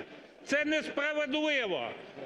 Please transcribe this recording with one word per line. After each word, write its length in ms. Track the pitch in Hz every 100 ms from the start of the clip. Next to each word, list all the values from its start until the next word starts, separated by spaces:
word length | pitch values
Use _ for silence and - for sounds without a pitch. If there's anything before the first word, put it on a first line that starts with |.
| 107 - - -
Це 200 | - 285
несправедливо. 1300 | 302 311 294 - 285 302 294 294 302 277 226 156 117 - - -